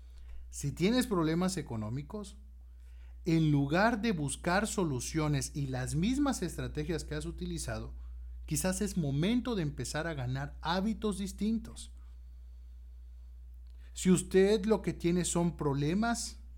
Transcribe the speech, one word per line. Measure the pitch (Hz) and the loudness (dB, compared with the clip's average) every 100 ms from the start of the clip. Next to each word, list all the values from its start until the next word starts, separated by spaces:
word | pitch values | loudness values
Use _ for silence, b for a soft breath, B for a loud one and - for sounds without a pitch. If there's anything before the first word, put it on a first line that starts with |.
| b b b b b | b b b b b
Si | - 143 | -6 -4
tienes | 123 185 254 180 | 4 4 6 4
problemas | 180 156 165 185 175 | 4 4 4 2 0
económicos, | 131 113 107 131 143 214 196 - - - b b b b b b | -4 -4 -4 -6 -6 -10 -10 -14 -18 -18 b b b b b b
en | 175 160 156 | 2 4 6
lugar | 143 139 170 226 226 | 6 4 6 4 4
de | 226 | 2
buscar | 170 143 - 175 185 214 | 2 -2 -2 2 2 2
soluciones | - 165 123 - 156 151 143 127 | 0 2 0 -2 0 2 2 0
y | 151 135 | -4 -4
las | 127 123 | -2 -2
mismas | 143 208 262 285 - | 2 2 4 2 2
estrategias | 170 - 127 147 151 156 | -2 -4 -4 -4 -2 -2
que | - | -2
has | 151 160 | -6 -6
utilizado, | 160 180 165 - 110 113 - B B B B - | -6 -6 -4 -4 -6 -6 -10 B B B B -2
quizás | 151 185 185 | 0 0 0
es | 208 185 | 0 0
momento | 143 139 185 247 247 | 0 2 4 2 0
de | 208 | -2
empezar | 147 143 120 151 165 | -2 -4 -4 -4 -2
a | |
ganar | 147 123 135 143 - | -4 -2 -2 -4 -6
hábitos | 156 185 214 202 214 185 | 0 0 0 0 -2 -2
distintos. | 190 - 208 226 - - - - - - - - - - - - - - - - - - - - - b b | -4 -2 0 0 -4 -12 -14 -14 -16 -16 -16 -16 -16 -16 -16 -16 -16 -16 -16 -16 -16 -16 -16 -16 -16 b b
Si | - 185 | 2 6
usted | 180 - 190 196 214 | 6 6 6 8 6
lo | 208 214 | 4 2
que | 180 | 2
tiene | 156 170 180 | 0 2 4
son | 165 175 175 - | 2 2 2 2
problemas | 147 139 147 196 233 233 - - - | 0 2 2 2 2 0 -4 -10 -14